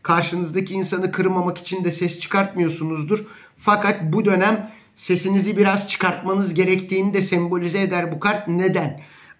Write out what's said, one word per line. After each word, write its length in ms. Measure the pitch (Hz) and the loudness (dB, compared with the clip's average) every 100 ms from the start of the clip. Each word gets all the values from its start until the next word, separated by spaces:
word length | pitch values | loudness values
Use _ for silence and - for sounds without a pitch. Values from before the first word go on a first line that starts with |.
Karşınızdaki 680 | - 170 170 175 170 180 190 | 0 0 0 -2 -2 -4 -4
insanı 380 | 190 185 185 185 | -4 -2 -2 0
kırmamak 460 | 190 185 185 175 - | 0 2 2 0 -4
için 260 | - 185 | -6 -4
de 80 | 175 | -4
ses 280 | 151 175 - | -2 -4 -4
çıkartmıyorsunuzdur. 1040 | - 196 196 180 165 - 160 156 151 214 - - - _ | -2 0 0 0 -2 -2 -4 -4 -2 -2 -2 -18 -20 _
Fakat 460 | - 208 202 202 | 0 2 2 0
bu 220 | 160 190 202 | 0 2 2
dönem 460 | 185 202 220 - - _ - | 4 4 2 -2 -16 _ -10
Sesinizi 600 | - 180 190 196 190 196 | -2 0 2 2 2 4
biraz 300 | 196 202 - | 4 2 -2
çıkartmanız 680 | - 185 - 185 196 185 | -2 0 0 -2 0 0
gerektiğini 600 | 165 185 190 185 190 196 | 2 2 2 0 0 0
de 80 | 196 | 0
sembolize 600 | 190 175 175 180 175 190 | 2 0 2 0 0 0
eder 300 | 190 180 165 | 0 0 -2
bu 80 | 151 | -2
kart. 280 | 208 208 - | -2 -2 -2
Neden? 540 | 175 185 180 151 - - - - | 0 2 0 -2 -6 -16 -20 -20